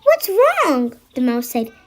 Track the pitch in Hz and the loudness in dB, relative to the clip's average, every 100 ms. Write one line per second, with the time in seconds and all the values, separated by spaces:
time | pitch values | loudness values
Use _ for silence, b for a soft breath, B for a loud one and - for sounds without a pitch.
0 | 523 640 - 392 539 719 480 262 240 - | 2 2 0 2 2 2 0 0 -2 -8
1 | _ - 254 240 247 240 226 - | _ -4 -2 -2 -4 -6 -6 -10